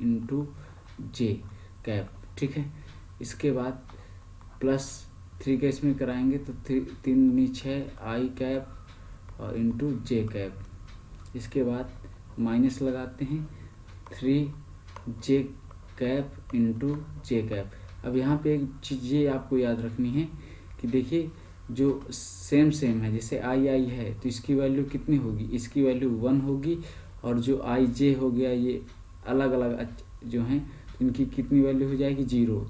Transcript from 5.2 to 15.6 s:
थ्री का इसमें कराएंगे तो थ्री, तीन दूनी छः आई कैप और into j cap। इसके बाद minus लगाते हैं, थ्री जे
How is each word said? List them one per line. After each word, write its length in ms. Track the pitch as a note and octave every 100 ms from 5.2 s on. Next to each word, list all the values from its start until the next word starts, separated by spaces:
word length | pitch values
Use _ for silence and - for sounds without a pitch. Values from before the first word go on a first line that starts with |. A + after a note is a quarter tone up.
| - -
थ्री 160 | C3+ C3
का 100 | C#3
इसमें 280 | C3+ C#3+ C3+
कराएंगे 420 | B2+ B2+ C3 C#3
तो 160 | -
थ्री, 260 | A#2+ - C3
तीन 500 | - - C3+ C3 C3
दूनी 180 | B2+ B2+
छः 360 | - C3+ C#3 C3 -
आई 280 | A2 A#2 B2+
कैप 380 | B2+ C3 C3+ C3+ - - - - - - -
और 180 | G#2+ A2+
into 340 | A#2 A#2 D3 B2 G#2
j 180 | A#2
cap। 360 | G#2+ G#2 F#2+ - - - - - - - - B2+
इसके 280 | - C#3
बाद 280 | B2 A#2+ B2+ - - - - -
minus 420 | A#2 A#2 C3 B2+
लगाते 440 | C3+ B2+ B2+ - C3+
हैं, 200 | D#3 D3+ - - - - - -
थ्री 380 | - C3 C#3+ D3 - - - - - -
जे 340 | A#2 - C#3 C3+ -